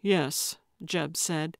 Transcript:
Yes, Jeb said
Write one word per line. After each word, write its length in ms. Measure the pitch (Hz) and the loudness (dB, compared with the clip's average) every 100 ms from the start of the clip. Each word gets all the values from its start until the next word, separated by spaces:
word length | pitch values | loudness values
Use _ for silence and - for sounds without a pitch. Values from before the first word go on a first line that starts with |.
Yes, 540 | 202 190 139 147 - - _ _ | 4 4 4 0 -4 -6 _ _
Jeb 340 | 170 180 151 165 | -4 -2 -2 -2
said 420 | - 165 156 | -2 0 -2